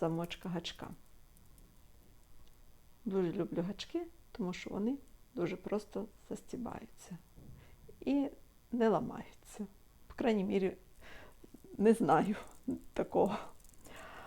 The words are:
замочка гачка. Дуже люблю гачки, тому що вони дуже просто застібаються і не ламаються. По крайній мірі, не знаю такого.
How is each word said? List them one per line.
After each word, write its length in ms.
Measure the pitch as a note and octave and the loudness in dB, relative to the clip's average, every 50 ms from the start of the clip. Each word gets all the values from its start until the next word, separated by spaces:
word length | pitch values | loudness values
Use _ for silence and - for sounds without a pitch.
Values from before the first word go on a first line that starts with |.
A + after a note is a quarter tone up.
замочка 480 | F3 E3 E3 E3 E3+ E3+ - - - F#3 | 0 0 2 0 -2 -4 -6 -8 -6 -4
гачка. 420 | F3 E3+ F3 - - - - - - - - - - - - - - - - - - - - - - - - - - - - - - - - - - - - - - - - - - - - - - - - | -4 -4 -4 -6 -8 -10 -12 -12 -12 -14 -18 -20 -20 -20 -20 -20 -20 -20 -20 -20 -20 -20 -20 -20 -20 -20 -20 -20 -20 -20 -20 -20 -20 -20 -20 -20 -20 -18 -18 -20 -20 -20 -20 -20 -20 -20 -20 -20 -16 -8 -4
Дуже 280 | A3 F#3+ F#3+ F#3 E3 | 0 2 2 2 2
люблю 300 | D3+ - E3 - D3+ E3+ | 2 0 -2 -2 0 -2
гачки, 440 | F3 F#3+ G3+ - - - - E4+ F4 - - - - - | -2 -2 -4 -6 -8 -6 -4 -4 -6 -6 -10 -18 -20 -12
тому 200 | - - F#3+ F3+ | -6 -4 -4 -4
що 180 | F3+ - - - | -4 -4 -6 -6
вони 280 | - F#3+ G#3 A#3+ C#4 C#4 - - - - - - - | -4 -2 0 0 -2 -2 -6 -14 -20 -20 -20 -10 -4
дуже 220 | E3+ F3 E3+ F#3 | -2 -2 -2 -2
просто 500 | - - - G3+ G#3+ - - - G3 G3+ - - - - - | -4 -4 -2 -2 -2 -2 -4 -6 -6 -6 -8 -10 -14 -12 -10
застібаються 880 | G3+ G3 - - - - A#3 - - - - - - - - - F3 E3 - - - - - - - - - - - - - - - - | -10 -10 -10 -8 -8 -6 -6 -6 -8 -10 -12 -14 -18 -18 -16 -14 -14 -14 -14 -18 -20 -18 -18 -16 -16 -18 -18 -20 -20 -20 -18 -18 -14 -6
і 300 | - - C#4 C#4+ C4+ - - - - - - - - - | 0 2 2 2 2 0 -4 -10 -20 -20 -20 -20 -10 -4
не 160 | A#3+ A#3+ A3 A3+ | 0 4 4 6
ламаються. 800 | F#3+ D#3 - - - - - - - - - - - - G#3 - - - - - - - - | 6 4 2 -2 -6 -8 -10 -12 -16 -20 -20 -14 -10 -10 -10 -10 -12 -18 -20 -20 -20 -20 -20
По 80 | - - | -10 -4
крайній 300 | - - A#3+ A3 G3+ F#3 | 0 4 4 4 4 4
мірі, 320 | G#3 G3 G3 F#3+ F3+ - - - - - - - - - - - - - - - - - - - - - - | 4 4 4 4 2 0 -2 -10 -20 -20 -20 -18 -16 -16 -16 -16 -18 -20 -20 -20 -20 -20 -20 -20 -8 2 6
не 160 | G3 A3+ A3 | 8 8 8
знаю 420 | - F3+ C#3+ D#3+ D3+ - F#3+ G#3 - - - - - - - - - - - | 8 8 6 8 6 6 4 0 -2 -6 -12 -16 -10 -6 -6 -6 -6 -6 -6
такого. 460 | - - - - - - F#3+ G3+ G#3+ - - - - - - - - - - - - - - - - - - | -2 -2 -2 2 4 4 4 4 2 -2 -6 -10 -14 -18 -18 -20 -20 -18 -18 -16 -16 -16 -16 -14 -14 -14 -14